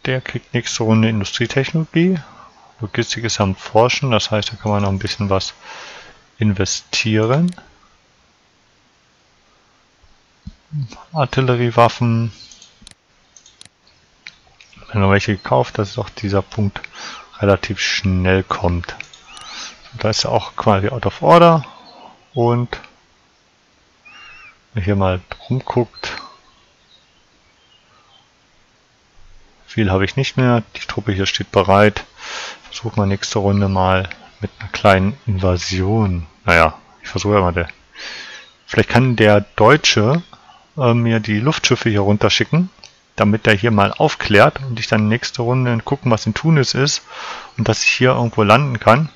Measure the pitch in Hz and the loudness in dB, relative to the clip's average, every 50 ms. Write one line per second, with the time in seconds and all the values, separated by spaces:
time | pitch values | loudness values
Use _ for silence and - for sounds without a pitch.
0 | _ - 131 131 - - - 120 - _ - 123 113 - - - 117 110 110 110 | _ -4 -4 -4 -6 -8 -12 -12 -12 _ -4 -4 -4 -4 -6 -2 0 2 4 4
1 | 110 113 113 107 98 - - - 120 113 - 135 135 - - 160 160 - - 165 | 4 2 0 -2 -4 -6 -4 -4 -4 -2 -2 -2 -2 -2 -4 -4 -4 -2 0 0
2 | 170 185 190 160 135 - - - - - _ _ - _ _ _ 107 98 - - | 2 2 0 -2 -6 -14 -20 -20 -20 -20 _ _ -20 _ _ _ -12 -8 -4 -6
3 | 113 - - 110 117 110 - - 104 95 95 - - - - 110 117 123 - - | -4 -4 -6 -6 -6 -6 -2 0 0 -2 -2 -6 -10 0 2 2 4 4 2 -2
4 | 143 131 117 104 - - 110 107 98 - - - - 107 104 101 101 98 98 95 | -2 0 0 0 0 0 -2 -2 -2 -4 -10 -6 -4 -2 0 0 0 0 -2 -2
5 | 104 104 - - 101 98 95 95 - - - _ - - - - - - - - | -4 -6 -6 -4 -2 0 0 -2 -2 -6 -14 _ -20 -20 -20 -18 -20 -20 -20 -20
6 | - - - _ _ _ _ _ 110 107 101 98 98 - - - - _ - - | -20 -20 -20 _ _ _ _ _ 0 0 0 0 -2 -4 -4 -10 -10 _ -6 -4
7 | - 113 107 107 110 113 127 156 170 180 175 - - - _ _ _ _ _ _ | -2 0 0 0 2 2 0 0 0 -2 -4 -10 -20 -20 _ _ _ _ _ _
8 | _ _ _ _ _ _ _ _ _ _ _ _ _ _ _ _ _ _ _ _ | _ _ _ _ _ _ _ _ _ _ _ _ _ _ _ _ _ _ _ _
9 | _ _ _ _ _ _ _ _ _ _ _ _ _ _ _ _ _ _ _ _ | _ _ _ _ _ _ _ _ _ _ _ _ _ _ _ _ _ _ _ _
10 | _ _ _ _ _ _ _ _ _ - - _ _ _ 156 151 135 110 - - | _ _ _ _ _ _ _ _ _ -20 -20 _ _ _ -8 -8 -8 -8 -12 -20
11 | - _ - 156 139 - - 139 131 127 123 120 120 117 113 123 117 113 - - | -20 _ -4 -4 -4 -2 -2 -2 0 0 0 0 0 0 4 4 2 2 2 0
12 | 123 117 113 113 117 113 - - - - - - - - _ _ - - - _ | 0 0 0 0 -2 -4 -8 -12 -20 -20 -20 -20 -20 -20 _ _ -20 -20 -20 _
13 | _ _ _ _ _ _ _ - _ - _ _ - - _ _ _ _ _ _ | _ _ _ _ _ _ _ -20 _ -20 _ _ -20 -20 _ _ _ _ _ _
14 | _ _ _ _ _ - _ _ _ _ _ _ - _ _ - - - - 107 | _ _ _ _ _ -20 _ _ _ _ _ _ -20 _ _ -20 -20 -6 -2 0
15 | 98 95 98 98 - - 104 92 - - 127 127 123 - - - 104 98 - 120 | 2 4 4 2 2 0 -4 -4 -2 -2 0 0 0 -2 -4 -6 -6 -6 -6 -10
16 | 104 - - - - 98 98 98 95 - - - 104 101 - - - - - - | -10 -10 -10 -8 -6 -2 -2 -2 -2 -4 -6 -4 -4 -4 -4 -8 -18 -18 -20 -20
17 | - - - - - - - - 107 101 98 92 - - 98 - - - - - | -18 -18 -18 -18 -20 -20 -8 -2 2 2 2 2 0 -8 -8 -6 -4 -4 -4 -2
18 | - 98 92 92 90 92 95 95 92 - - - - 90 87 87 85 - - - | -2 0 0 0 2 2 2 0 0 -2 -6 -2 -2 -2 -2 -2 -6 -8 -14 -16
19 | - - - - _ - - - - - - - - - - - - - - - | -20 -20 -20 -20 _ -20 -20 -20 -20 -18 -18 -16 -16 -18 -18 -20 -20 -20 -10 -4
20 | - 107 107 - - 117 123 113 - - - - - 113 104 95 98 107 131 117 | -4 -2 -2 -2 -2 0 -2 -2 -2 -2 -10 -2 2 2 2 2 2 -2 -4 -4
21 | - 95 - - 156 151 165 170 170 170 165 156 131 - - - - - - - | -4 -6 -6 0 4 6 6 8 8 6 6 4 0 -6 -18 -20 -20 -20 -20 -20
22 | - - - _ _ _ _ 123 117 117 120 120 123 123 - - - - _ _ | -20 -20 -20 _ _ _ _ 0 0 2 2 0 -2 -6 -8 -14 -16 -20 _ _
23 | _ _ _ _ _ _ _ _ _ _ _ _ _ _ _ _ _ _ _ _ | _ _ _ _ _ _ _ _ _ _ _ _ _ _ _ _ _ _ _ _
24 | _ - - - - - - - - - _ _ _ _ _ 113 87 101 101 98 | _ -20 -20 -20 -20 -20 -20 -20 -20 -20 _ _ _ _ _ -6 -2 -2 0 2
25 | 95 92 92 90 - _ - - - - 123 131 - - - 123 117 - _ - | 2 0 0 -2 -6 _ -18 -18 -8 -6 -6 -6 -4 -2 -2 -2 -2 -2 _ -14
26 | - - - - - - - _ _ _ _ _ _ _ _ _ _ _ _ _ | -12 -12 -12 -12 -16 -20 -20 _ _ _ _ _ _ _ _ _ _ _ _ _
27 | _ _ _ _ _ _ _ _ _ _ _ _ _ _ _ _ _ _ _ _ | _ _ _ _ _ _ _ _ _ _ _ _ _ _ _ _ _ _ _ _
28 | _ _ _ _ _ _ _ _ _ _ _ _ _ _ _ _ _ _ _ _ | _ _ _ _ _ _ _ _ _ _ _ _ _ _ _ _ _ _ _ _
29 | _ _ _ - - - - - - _ _ _ _ - - 117 110 92 92 95 | _ _ _ -20 -20 -20 -20 -20 -20 _ _ _ _ -10 -4 -2 0 0 2 0
30 | 98 95 - 135 135 - - 135 127 123 120 117 107 _ _ - - - - - | 0 0 -2 -4 -4 -4 -2 0 2 2 2 0 -2 _ _ -14 -14 -8 -8 -6
31 | 101 - 98 92 95 - - - 101 - - 101 92 95 95 101 104 107 101 - | -4 -4 -4 -2 -2 -4 -4 -6 -8 -2 0 0 4 4 6 6 6 4 2 -2
32 | - _ _ - - - - - - - - - _ - - - - 113 - - | -14 _ _ -20 -18 -14 -14 -14 -14 -14 -16 -18 _ -20 -18 -12 -12 -6 -4 -2
33 | 101 98 98 98 - - - 110 98 98 98 101 101 95 95 95 92 92 95 92 | -2 -2 -2 -4 -6 -4 -4 -2 0 2 2 2 0 0 2 2 2 2 2 0
34 | 95 95 - - - - _ _ 101 95 _ - - 95 - - - 104 95 92 | 0 -4 -12 -18 -20 -20 _ _ -12 -12 _ -12 -16 -12 -10 2 4 6 6 6
35 | 92 101 123 - _ 117 101 92 92 92 90 87 - - 95 92 92 98 107 113 | 4 0 -2 -4 _ -4 -4 0 0 0 0 0 -2 -4 -4 -2 -2 0 0 0
36 | 107 95 90 87 82 78 _ _ _ - 87 85 82 78 - - _ _ - _ | 0 0 -2 -4 -6 -10 _ _ _ 2 4 4 4 4 2 -4 _ _ -20 _
37 | - - - 92 - 101 104 104 92 87 85 87 85 - - _ _ _ _ - | -18 -10 -10 -6 -2 2 2 2 2 2 0 -2 -4 -6 -10 _ _ _ _ -18
38 | - - - - - - - - - - _ _ _ - - - 139 - - 123 | -16 -16 -16 -16 -18 -18 -20 -20 -20 -20 _ _ _ -4 0 0 0 2 2 2
39 | 131 131 120 110 110 107 104 104 104 - _ - 107 113 143 156 - - - 113 | 2 2 2 4 6 6 6 4 2 -2 _ 4 6 6 6 6 4 0 0 2
40 | 104 113 143 170 170 _ - - _ - - _ _ _ _ 156 135 120 117 117 | 2 2 0 0 -4 _ -20 -20 _ -20 -20 _ _ _ _ 0 0 2 2 2
41 | 117 117 113 113 107 110 104 104 113 147 156 - - - 123 - - 120 104 101 | 2 2 0 0 0 0 -2 0 0 0 -2 -2 0 0 0 0 0 0 0 2
42 | 98 101 104 104 - 104 - - 110 - - 160 180 190 _ _ - - _ _ | 2 2 2 2 2 0 0 0 -2 0 0 -2 -2 -2 _ _ -20 -20 _ _
43 | _ _ _ - 113 104 104 107 - 120 107 95 104 120 110 101 98 101 113 - | _ _ _ 0 2 2 2 2 2 2 2 2 2 2 2 4 2 2 2 0
44 | 160 151 - - - - 104 101 117 151 - - 135 131 120 113 113 - - 110 | -2 -2 -2 -4 -2 4 6 6 6 6 4 -2 -10 -8 -8 -8 -4 -2 0 0
45 | 107 107 110 120 - - - - 117 117 127 131 127 123 120 113 - - 143 - | 2 2 0 -2 -4 -8 -6 -4 -2 -2 0 0 0 0 -2 -2 -2 -4 -6 -4
46 | - 123 113 104 - 110 104 - - 160 160 147 127 - - - 135 147 - - | 0 -2 -2 0 -2 -4 -4 -2 0 2 2 2 2 0 0 -2 -2 -2 -2 -6
47 | - - - - - - - - - - _ - 113 107 110 - - - - - | -10 -16 -18 -16 -14 -14 -14 -16 -18 -14 _ -4 -2 -2 0 0 0 -2 0 2
48 | 127 127 131 123 120 117 - - 107 101 107 127 147 139 123 110 - 104 113 139 | 2 2 2 2 -2 -2 0 0 4 4 4 4 4 -2 -4 0 4 4 4 4
49 | 160 147 _ | 2 -4 _